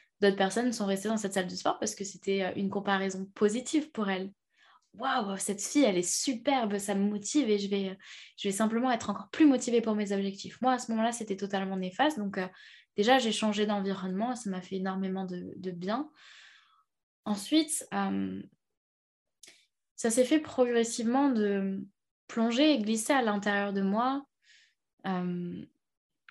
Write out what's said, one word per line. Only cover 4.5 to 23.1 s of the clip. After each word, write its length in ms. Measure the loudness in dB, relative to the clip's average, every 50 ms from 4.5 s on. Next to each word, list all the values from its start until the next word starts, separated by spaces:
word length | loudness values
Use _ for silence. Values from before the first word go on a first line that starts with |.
| _ _ _ _ _ _ _ _ -12
Waouh, 420 | -6 -2 -2 0 0 0 -2 -4 -4
cette 240 | -4 -4 -4 -4
fille, 220 | -4 0 2 4 6
elle 140 | 6 4 2
est 120 | 0 0
superbe, 680 | -2 -2 -2 -2 -4 -2 0 0 0 0 0 0 -2 -2
ça 180 | -2 -2 0
me 80 | 0 0
motive 460 | 0 0 -2 -4 -2 0 0 2 2
et 80 | 2 0
je 100 | 0 0
vais, 300 | -2 -2 -2 -4 -6 -10 -16 -20 -20 -20 -20 -20 _ -6
je 100 | -4 -2
vais 60 | 0
simplement 380 | 0 0 0 0 0 0 0
être 180 | 0 0 -2 -4
encore 180 | -6 -6 -8 -4
plus 160 | 2 6 8
motivée 360 | 8 8 6 4 2 2 2
pour 140 | 2 2 0
mes 180 | 0 0 0 0
objectifs. » 480 | 0 -2 -2 -4 -6 -10 -14 -8 -2
Moi, 100 | 0 2
à 80 | 2 2
ce 100 | 0 -2
moment-là, 200 | -2 0 0 0
c'était 240 | -2 -4 -6 -6 -6
totalement 400 | -6 -4 -2 -2 -2 -2 -2 -4
néfaste. 440 | -4 -4 -4 0 2 2 2 2 0
Donc, 180 | -4 -4 -4 -4
euh, 100 | -6 -6 -8 -14 -20 -20 -20 -20 -20 _ _
déjà, 220 | 0 4 6 6 6
j'ai 140 | 4 2
changé 340 | 0 0 0 0 0 0 0
d'environnement, 720 | 0 0 -2 -2 -4 -4 -4 -4 -4 -4 -2 -2 -4 -4
ça 160 | -4 -6 -6
m'a 100 | -6 -6
fait 140 | -8 -8 -6
énormément 500 | -4 -4 -4 -4 -2 -2 -4 -4 -4 -6
de, 260 | -6 -8 -8 -10 -10 -12
de 160 | -10 -10 -10
bien. 400 | -8 -6 -6 -4 -4 -4 -4 -6 _ -20 -20 -20 -20 -20 -20 -20 -20 -20 _ _ _ _ _ _ _ _ _ _ _ _ -6
Ensuite, 640 | -4 -4 -4 -2 0 2 2 2 2 -2 -8 -8 -6
euh, 480 | -4 -2 -2 -2 -2 -2 -2 -4 -6 -8 -10 -14 _ _ _ _ _ _ _ _ _ _ _ _ _ _ _ _ _ _ -20 -20 -20 _ _ _ _ _ _ _ _
ça 160 | -4 -4 0
s'est 140 | 4 4 4
fait 140 | 6 4 4
progressivement 920 | 2 2 2 2 2 4 4 2 2 2 0 -2 0 2 2 4 4 4
de 540 | 4 2 2 2 2 0 0 -2 -4 -4 -8 -12 _ _ _ _ _ _ _ -6
plonger 460 | -2 0 0 2 4 4 6 6 6
et 40 | 4
glisser 360 | 2 0 0 0 0 2